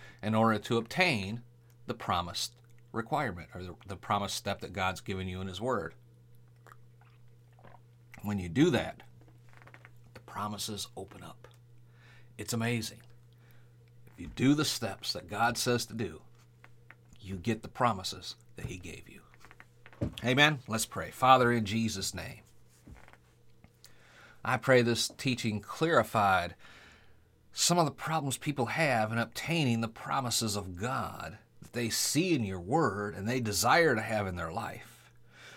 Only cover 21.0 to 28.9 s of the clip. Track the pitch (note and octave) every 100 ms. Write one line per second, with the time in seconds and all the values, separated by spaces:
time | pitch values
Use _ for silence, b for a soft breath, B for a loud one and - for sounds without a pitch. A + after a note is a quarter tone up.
21 | D2+ - C3 C3 A#2+ A#2+ G2+ A2+ A2+ F#2+
22 | - F2+ F2+ - - - - - - -
23 | - - _ _ - - - _ B B
24 | B B B B - B2+ - B2+ A#2+ A2+
25 | - - C3+ A#2+ A2+ G#2 - - D#3+ D3
26 | A2 A2+ G2+ F#2 F2 - B B B B
27 | B B B _ _ - - F3 D3+ -
28 | - D#3+ C#3 - D3 C#3+ - - D#3